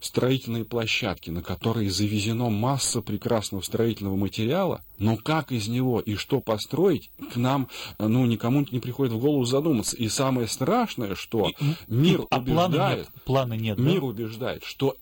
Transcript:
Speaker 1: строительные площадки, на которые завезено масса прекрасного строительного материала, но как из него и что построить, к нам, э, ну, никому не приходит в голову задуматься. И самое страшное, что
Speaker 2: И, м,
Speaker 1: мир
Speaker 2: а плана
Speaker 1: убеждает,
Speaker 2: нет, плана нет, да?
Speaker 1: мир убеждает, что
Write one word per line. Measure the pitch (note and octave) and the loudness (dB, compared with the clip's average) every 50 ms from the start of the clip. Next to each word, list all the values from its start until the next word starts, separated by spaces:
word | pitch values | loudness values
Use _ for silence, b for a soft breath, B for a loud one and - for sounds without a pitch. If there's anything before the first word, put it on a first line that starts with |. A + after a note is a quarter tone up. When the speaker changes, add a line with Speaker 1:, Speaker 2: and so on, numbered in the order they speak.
Speaker 1:
строительные | - - - A#2+ A#2 B2+ C3+ B2+ - A#2+ A#2 A#2 A2 | -14 -4 0 2 2 2 2 0 -2 -4 -4 -4 -4
площадки, | - A#2+ A#2 A2+ A2 - - B2 G#2+ F2 - - - | -4 -2 -2 0 0 -2 0 0 -2 -4 -4 -6 -6
на | E2 F2 E2 | -6 -6 -4
которые | - F#2 - - A#2 A2 A#2 G#2 G2 | -6 -8 -2 0 0 0 2 0 0
завезено | F2+ F#2+ G#2+ G#2 G#2+ G#2 G2 A2+ A2+ A#2 B2 A#2+ | 0 0 0 2 2 0 0 0 0 0 0 0
масса | G#2+ G2+ A2+ C3 C#3 B2+ - - - A#2+ - | 0 2 2 0 0 0 0 -2 -2 -2 -4
прекрасного | - G#2 G2 - A#2 A#2+ A2 G2+ - G#2 F#2+ | -4 -6 -4 0 0 0 0 0 -2 -6 -6
строительного | F2 - - A2 A2+ A#2 G#2+ - G2+ G2+ F#2+ | -6 -4 0 2 2 2 0 -2 -2 -2 0
материала, | G2 G2+ F#2+ - - A2 A2+ D3+ F#3 G3 E3 - - - - - | 0 0 -2 -2 -2 0 0 0 0 0 -2 -2 -4 -8 -16 -8
но | - G2 A2+ A2+ | -2 0 0 0
как | A2 - - D#3 D#3+ C#3 - | 0 0 0 0 0 0 -2
из | C3 A#2 G2+ | -4 -4 -2
него | A2 A#2+ B2+ C3 B2+ A#2+ G#2 | -2 -2 0 0 0 0 0
и | - A2 G#2 | 0 -2 -4
что | F#2 - - D3 B2+ | -4 -2 -2 -2 -2
построить, | - - A2 G#2 - - - C#3 F3+ G3+ D#3 G#2 - - - - - - | 0 0 -2 -2 -2 -4 0 2 4 4 2 2 -2 -10 -16 -16 -14 -6
к | - | -2
нам, | B2 A#2+ B2+ C#3 C#3 B2+ B B B B B B - | 0 0 2 2 0 -2 B B B B B B -2
э, | G#2 | 0
ну, | G#2+ A2+ B2+ B2+ | 2 4 4 4
никому | A#2+ A2+ G#2 - A#2 C3+ C#3+ C#3+ - | 4 2 2 0 2 2 2 0 0
не | B2+ B2 | -4 -6
приходит | - B2+ A#2 - C#3 B2 A2+ | -4 -6 -2 -2 -2 0 0
в | A2 | 0
голову | B2 D3+ D3+ C#3 B2 | 2 2 2 2 2
задуматься. | A#2 C3 C#3 D3+ E3 C#3+ G#2+ G2 - - | 2 2 2 2 2 2 2 0 -2 -4
И | - A#2 G#2+ | -2 -2 -2
самое | - - C3+ C3+ C3 B2+ A#2 | 0 0 2 2 2 0 0
страшное, | G#2+ - - C3+ C#3 G#3 B3 A#3+ - - - A#2 G2 F#2 | -2 -2 -2 0 0 2 2 0 0 -2 -6 -4 -4 -6
что | - - - - A2+ G2 E2 | -8 -8 -4 0 0 0 0
Speaker 2:
И, | - - | 0 0
м, | D3 C#3+ E3 - - | 0 0 0 -2 -4
Speaker 1:
мир | - G#2+ B2 D3+ F#3 F#3+ D#3 A#2+ - | -2 2 4 6 6 4 4 2 -2
Speaker 2:
а | C#3+ C3+ | -2 -2
плана | B2 C3 - E3 F3 | 0 2 2 2 2
Speaker 1:
убеждает, | F#3 D#3+ D#3 F#3+ F#3+ - G#2 | 2 2 2 2 2 0 -2
Speaker 2:
нет, | D#2 - - - - | -4 -10 -16 -12 -4
плана | - B2+ C3+ C3 A#2+ A2+ | 0 0 0 2 0 -2
нет, | A2 A2 A2 G#2 | -2 -2 -2 0
да? | F#2+ B2 | 2 4
Speaker 1:
мир | D3 F#3 F#3+ D3 | 4 4 2 2
убеждает, | B2+ G#2 G#2+ A#2 A2 A2+ A2 B2+ G#2+ E2 - - | -2 -4 -4 -6 -6 -6 -6 -6 -6 -6 -6 -10
что | - - - C3+ C3+ - - | -14 -6 -2 -2 -2 -2 -4